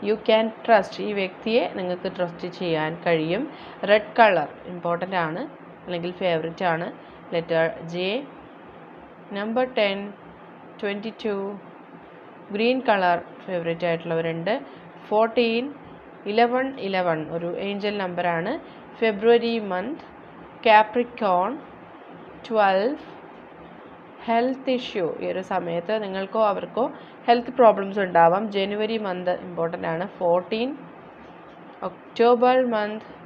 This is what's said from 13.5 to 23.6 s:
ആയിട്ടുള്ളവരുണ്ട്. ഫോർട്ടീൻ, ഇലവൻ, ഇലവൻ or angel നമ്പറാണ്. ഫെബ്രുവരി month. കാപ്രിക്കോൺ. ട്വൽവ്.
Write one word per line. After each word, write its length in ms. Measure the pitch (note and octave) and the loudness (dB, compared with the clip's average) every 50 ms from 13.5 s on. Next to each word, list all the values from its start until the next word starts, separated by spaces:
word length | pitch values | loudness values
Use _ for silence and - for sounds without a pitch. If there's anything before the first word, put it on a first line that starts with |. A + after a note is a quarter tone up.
| F#3 E3+ E3 E3+ E3 E3 F3+ | -6 -4 -2 -2 -2 -2 0
ആയിട്ടുള്ളവരുണ്ട്. 760 | E3+ E3 E3 E3+ E3+ E3 E3 E3 E3 E3 E3 E3 G3 A#3 C#4+ C#4 - - - - - - - - - | 0 -2 -2 -2 -2 -2 -2 -2 -2 -4 -4 -2 -2 -2 -2 -4 -10 -16 -18 -18 -18 -20 -20 -6 0
ഫോർട്ടീൻ, 680 | G#3 G#3+ A3+ A3+ A3+ B3 A#3+ A3+ A3+ A#3 B3+ D4 C#4+ - - - - - - - - - - | 2 2 2 4 4 2 2 2 0 -2 -2 -4 -10 -14 -18 -18 -20 -20 -20 -20 -20 -10 -8
ഇലവൻ, 540 | G3+ G#3 A3+ A#3+ A#3 B3 B3+ C4 C4+ C4+ - | 0 4 4 4 4 4 0 -2 -2 -4 -6
ഇലവൻ 460 | - G3 F#3+ F#3 F3+ F3 D#3+ D#3+ D3+ D#3 | -4 -2 0 0 2 2 0 0 -2 -4
or 280 | E3 E3+ E3+ E3+ F3 - | -6 -4 -4 -4 -4 -4
angel 400 | G3 G3+ G3+ G3+ G3+ G#3 G#3 G3+ | -4 -4 -4 -2 -2 -2 -2 -2
നമ്പറാണ്. 600 | F#3+ F3+ F3 F3+ F3 F3 E3+ E3 F3 G#3+ D4 D#4+ - - - - - - - | -4 -4 -2 0 0 0 0 0 -2 -2 -4 -6 -8 -14 -18 -20 -20 -20 -4
ഫെബ്രുവരി 640 | - A3+ A3 G#3 G3 A3 A#3 A#3+ A#3+ A#3 A#3 A#3 A3+ | 0 0 0 0 2 4 6 6 6 4 0 -2 -2
month. 460 | G#3 G3 F3+ F3+ G3 B3 E4 - - - - - - - - - - - - - - | -2 -4 -4 -4 -4 -6 -8 -10 -12 -18 -20 -20 -20 -20 -20 -20 -20 -20 -20 0 6
കാപ്രിക്കോൺ. 920 | A3+ G#3+ G#3+ G#3+ G#3+ - B3 A#3+ A#3+ - - A3+ G3 F3+ F3 F#3 A3 C#4 D#4 - - - - - - - - - - - - - - - - - - | 8 8 8 8 6 2 -2 -2 -2 -4 -2 0 2 2 2 2 0 -4 -8 -12 -16 -20 -20 -20 -20 -20 -20 -20 -20 -20 -20 -20 -20 -20 -18 -8 0
ട്വൽവ്. 460 | A3+ G#3+ G3+ G3 F#3+ F#3+ G#3 B3+ D4+ - - - - - - - - - - - - - | 2 4 4 4 4 2 2 0 -2 -4 -8 -16 -18 -18 -18 -18 -20 -20 -20 -20 -20 -20